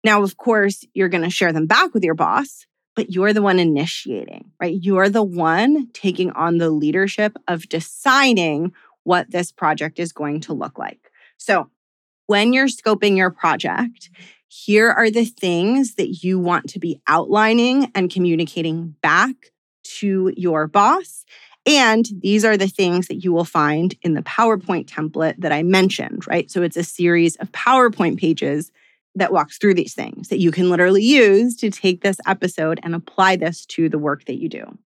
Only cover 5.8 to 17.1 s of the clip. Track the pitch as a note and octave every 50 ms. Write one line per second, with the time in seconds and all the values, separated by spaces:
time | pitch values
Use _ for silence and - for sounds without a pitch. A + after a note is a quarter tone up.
5.8 | B3+ A#3 _ - - F#3+ F3+ F3+ F#3 F3+ - - E3 E3+ E3+ E3+ E3+ D#3+ D#3 D3+
6.8 | D3 D3+ D#3+ F#3 F#3+ G3 - - G#3 G#3 G#3+ - _ - F3 E3 - _ - E3
7.8 | E3 - - - - C4+ C4 C#4 C#4 C4 A#3 F#3+ E3+ D#3+ D3+ C#3+ E3+ F#3 _ _
8.8 | _ _ _ _ _ - F3 F3+ - - - F3+ F3 - _ - F#3 D#3 D#3 -
9.8 | D3+ D#3+ _ - E3+ E3 - - D3+ D3 D3 D#3 D#3 - D#3+ A#2+ D#2+ C#2+ _ -
10.8 | - G1+ - _ _ _ _ _ _ _ _ _ - - G3+ F3 C#3 _ _ _
11.8 | _ _ _ _ _ _ _ _ _ - G#3 G3+ G#3 A#3+ B3+ C4 C4+ C4 A#3 -
12.8 | _ A3 G#3+ G3 G#3+ G#3 G3 F#3+ F#3 F#3 F3 _ - E3 D3 - - - F2+ -
13.8 | A#3+ A#3 A#3+ _ - _ _ - - - _ _ _ _ - - - - G3+ G#3+
14.8 | A3 A#3 - - A#3 A3 G#3+ A#3 A#3 A#3 - _ - F3+ F3 E3+ F3+ G#3 B3 C4+
15.8 | C4+ A3+ - - E3+ - F3+ E3 - F3+ F#3+ F#3 F3 F3 F3 - - - - F#3+
16.8 | E3 E3+ D3 - _ -